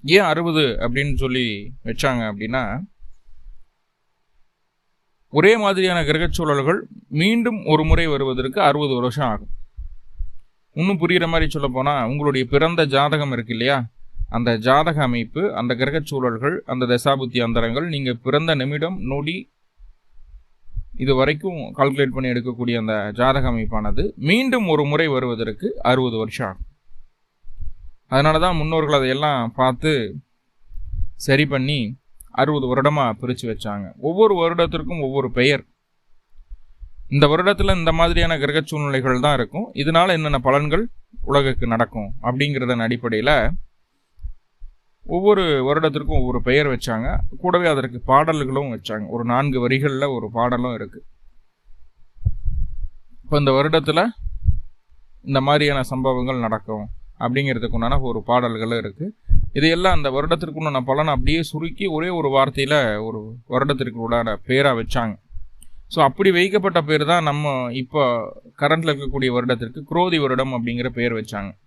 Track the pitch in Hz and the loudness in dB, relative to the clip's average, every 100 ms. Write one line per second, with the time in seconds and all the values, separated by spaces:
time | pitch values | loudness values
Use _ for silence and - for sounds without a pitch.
0 | 135 180 185 156 170 156 139 110 120 127 | 4 4 4 2 0 2 0 0 -2 -2
1 | 143 147 131 127 120 101 101 127 - 113 | 0 0 0 0 -2 -4 -10 -10 -8 -2
2 | 143 123 110 101 110 131 113 120 196 _ | 0 0 -4 -6 -4 -4 -4 -6 -8 _
3 | - - - - - - - _ _ _ | -16 -16 -18 -18 -16 -18 -20 _ _ _
4 | _ _ _ _ _ _ _ _ _ _ | _ _ _ _ _ _ _ _ _ _
5 | _ _ _ 143 180 226 202 190 185 175 | _ _ _ 4 6 6 2 2 2 0
6 | 147 156 - - 156 139 135 196 - - | 0 0 0 0 0 0 0 -2 -4 -20
7 | _ 147 185 233 233 220 170 156 156 160 | _ 0 2 2 0 -2 2 2 6 4
8 | 165 139 135 127 131 165 156 147 147 127 | 4 0 -2 -2 -4 2 2 2 0 0
9 | 123 131 135 104 - - - - - - | 0 0 -2 -2 -4 -6 -6 -12 -12 -12
10 | - - - - - _ _ - 180 190 | -14 -6 -6 -6 -14 _ _ -4 -2 0
11 | 170 180 170 165 156 156 139 127 139 143 | 2 2 2 2 2 0 -2 0 0 0
12 | 117 143 147 135 123 139 165 170 156 135 | 0 0 0 0 2 2 2 2 2 2
13 | 147 156 143 120 113 113 123 139 117 - | 2 0 -2 -4 -4 -2 0 0 -2 -10
14 | - - - 117 120 113 117 139 160 156 | -12 -6 -4 -2 0 0 4 4 4 0
15 | 135 120 117 151 202 - 123 123 131 156 | 0 0 -4 -4 -4 -2 -4 -2 -2 -2
16 | 151 139 123 113 139 180 - 127 123 120 | -4 -4 -2 -2 -4 -4 -6 -4 0 0
17 | 143 139 131 120 117 117 117 120 170 143 | 2 0 0 -2 0 0 0 -2 -4 -4
18 | 135 120 - 143 165 147 131 147 160 190 | -4 -4 -2 0 0 0 -2 -4 -4 -4
19 | 127 139 147 185 - _ _ _ - - | -4 -4 -4 -8 -10 _ _ _ -20 -20
20 | _ - - - _ _ - - - - | _ -20 -20 -20 _ _ -8 -8 -8 -4
21 | 127 131 135 151 190 165 127 - 139 135 | 0 2 2 0 -6 -8 -10 0 0 2
22 | 135 127 131 123 123 120 123 120 110 107 | 0 0 -2 -2 -4 -4 -2 -2 -2 -2
23 | 104 104 127 135 131 117 110 113 107 104 | -4 0 2 2 0 0 -2 -2 2 2
24 | 101 - 143 214 262 247 156 151 143 151 | 0 -2 0 2 2 0 2 0 2 0
25 | 160 131 123 113 113 104 208 427 - 127 | 0 0 -2 -4 -4 -4 -6 -2 2 2
26 | 127 113 110 - 110 92 - _ - - | 2 -2 -6 -6 -8 -8 -14 _ -18 -16
27 | - _ _ _ - - - - - - | -16 _ _ _ -12 -6 -6 -6 -14 -18
28 | _ 131 147 156 180 170 151 160 151 143 | _ 0 2 2 0 0 -2 -2 0 0
29 | 131 131 151 139 117 120 131 123 156 143 | 0 0 0 -2 -4 0 0 0 -2 -2
30 | 107 143 _ _ _ _ - - - - | -4 -10 _ _ _ _ -14 -10 -6 -2
31 | - - - 139 147 139 131 147 107 131 | -2 -2 2 2 2 0 -2 -2 -4 -8
32 | _ - - - 139 147 127 127 147 151 | _ -20 -10 0 0 2 0 2 2 2
33 | 127 107 123 120 120 107 107 101 95 - | 0 -2 -6 -6 -6 -6 -6 -8 -10 -6
34 | 139 180 220 190 170 175 170 160 135 156 | -4 4 4 6 2 2 0 0 -6 -4
35 | 135 135 127 117 131 139 - _ _ _ | -2 -2 -2 2 2 2 -4 _ _ _
36 | _ - _ - - - - - - - | _ -20 _ -20 -16 -16 -16 -20 -18 -16
37 | - 139 147 160 185 196 190 185 165 160 | -4 4 4 4 2 2 2 2 2 4
38 | 170 170 170 160 143 147 151 151 147 135 | 4 4 2 2 0 0 -2 -4 -2 0
39 | 127 127 143 139 113 156 233 - 147 165 | 0 2 2 2 -2 -6 -8 -4 0 4
40 | 185 170 156 143 127 139 147 156 233 - | 4 2 0 0 2 2 2 0 -2 -8
41 | - - - 139 135 127 120 113 117 117 | -18 -8 0 2 2 0 0 0 0 -2
42 | 101 - 107 127 143 139 123 120 113 120 | -6 -4 -2 0 -2 -2 -2 0 0 -2
43 | 120 110 123 147 110 180 - _ _ _ | -2 0 2 4 2 0 -6 _ _ _
44 | _ _ - - _ _ - _ _ _ | _ _ -12 -12 _ _ -18 _ _ _
45 | - 170 202 202 175 143 127 151 160 147 | -6 0 4 4 4 2 2 2 2 0
46 | - 143 127 123 123 135 147 123 - 113 | 2 2 2 0 2 2 2 -2 -4 -4
47 | 127 180 - - 180 180 175 143 127 120 | -2 0 -2 -2 0 2 2 0 -2 -6
48 | - 135 156 156 131 131 143 110 - 107 | 4 4 4 0 0 -2 -4 -8 -6 -6
49 | 104 117 120 123 143 127 123 131 143 131 | -6 -4 0 0 2 0 0 0 0 0
50 | 143 127 107 117 120 123 123 113 107 - | -2 -4 -6 -2 0 0 -4 -6 -10 -14
51 | - - - - _ _ - - - _ | -20 -20 -20 -20 _ _ -20 -20 -20 _
52 | - - - - - - - - - - | -20 -2 0 2 0 2 0 0 -4 -6
53 | - - - 147 139 135 147 165 151 156 | -20 -20 -2 2 4 4 4 2 2 0
54 | 220 - - - - - - - _ - | 0 -2 -8 2 4 4 0 -14 _ -20
55 | - - - 135 131 147 147 139 127 131 | -20 -16 -2 0 4 4 4 0 -2 0
56 | 131 127 127 127 113 110 - 110 104 - | 0 0 -2 -2 -2 -4 -4 -8 -8 -12
57 | - - 120 131 139 120 113 110 117 135 | -14 -6 -2 0 0 -2 -2 0 2 2
58 | 127 110 104 123 123 113 110 117 107 98 | 2 -4 2 2 2 -2 -4 -4 -6 -8
59 | 180 - - - - - 160 165 185 175 | -10 -10 6 6 6 2 2 4 4 4
60 | 143 131 151 170 165 151 156 135 127 135 | 2 0 0 0 -2 -4 -2 -2 0 0
61 | 156 135 123 160 156 156 160 - 196 156 | 2 2 2 2 0 -4 -8 -4 -4 -2
62 | 175 175 147 135 135 131 135 147 123 104 | -2 -2 2 4 2 2 2 2 2 -2
63 | 110 110 107 123 _ 127 135 139 120 113 | -4 -8 -12 -16 _ 0 0 0 -2 -6
64 | 113 117 113 101 - 131 139 120 113 127 | -2 0 0 -4 0 2 2 2 -2 -2
65 | 117 101 _ - - - - - - 165 | -2 -6 _ -10 -10 -14 -16 -16 -8 2
66 | 143 - 196 175 185 202 190 170 151 151 | 2 4 4 4 4 2 2 0 2 0
67 | 147 175 156 147 151 131 123 127 127 156 | 4 2 2 0 -2 -2 -4 -6 -4 2
68 | 131 120 107 - - - 143 160 160 143 | 2 2 -4 -12 -20 -2 0 2 0 -2
69 | 139 135 127 123 123 120 113 139 143 160 | -4 -2 0 0 0 -2 -2 -12 -4 0
70 | 180 165 139 131 135 123 117 120 123 127 | 2 2 2 0 0 -2 -4 -4 -4 -2
71 | 120 113 107 104 98 - | -2 -2 -6 -8 -8 -12